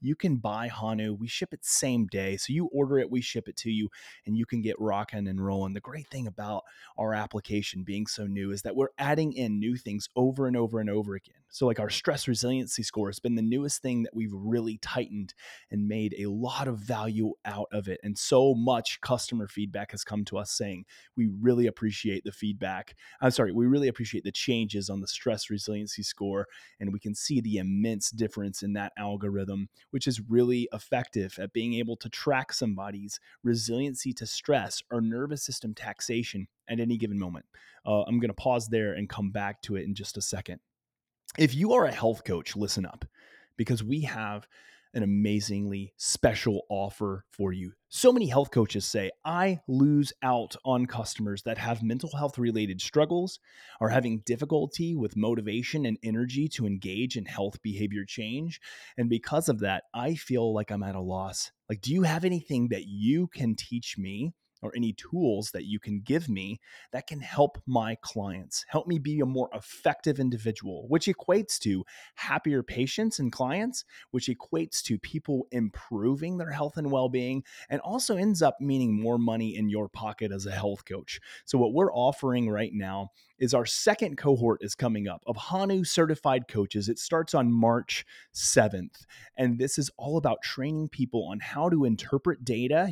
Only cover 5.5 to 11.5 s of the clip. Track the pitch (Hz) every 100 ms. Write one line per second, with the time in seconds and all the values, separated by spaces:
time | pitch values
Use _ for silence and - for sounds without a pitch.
5.5 | 98 95 98 127 151 143 135 117 92 104
6.5 | 101 - - - - 110 107 104 107 -
7.5 | 104 101 92 92 101 104 - 101 98 98
8.5 | 98 113 127 135 - 139 151 156 127 117
9.5 | 104 107 123 110 104 - 123 127 131 131
10.5 | 123 113 113 107 104 104 98 - _ _